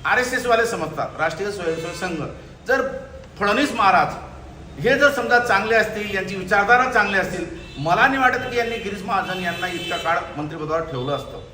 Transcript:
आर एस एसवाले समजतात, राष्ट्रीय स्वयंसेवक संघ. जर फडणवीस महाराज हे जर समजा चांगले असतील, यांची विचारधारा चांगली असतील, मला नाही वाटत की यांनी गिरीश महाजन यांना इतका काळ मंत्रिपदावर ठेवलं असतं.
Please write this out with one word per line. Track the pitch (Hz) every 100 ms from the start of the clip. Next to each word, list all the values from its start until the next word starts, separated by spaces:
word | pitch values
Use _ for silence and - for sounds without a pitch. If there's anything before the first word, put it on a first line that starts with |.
आर | 160 226
एस | 247
एसवाले | 254 247 226 226
समजतात, | 175 156 147 117 -
राष्ट्रीय | 160 170 202
स्वयंसेवक | - 170 160 165
संघ. | - 185 160 131 - - - -
जर | 262 254 - - - - -
फडणवीस | 202 226 285
महाराज | 226 202 175 143 - - - - - - -
हे | 196 277
जर | 285
समजा | 277 233 240
चांगले | 240 196 220 226
असतील, | 214 214 202
यांची | 190 185 190
विचारधारा | 180 202 208 247 262
चांगली | 226 202 196
असतील, | 180 185 165 - - -
मला | 151 190 262
नाही | 269
वाटत | 254 240 247
की | 240
यांनी | 226 226
गिरीश | 185 196
महाजन | 226 196 180 185
यांना | 180 170 180
इतका | 175 170 170
काळ | 165 170 - 147
मंत्रिपदावर | 151 160 151 165
ठेवलं | 160 131 131 135
असतं. | - - -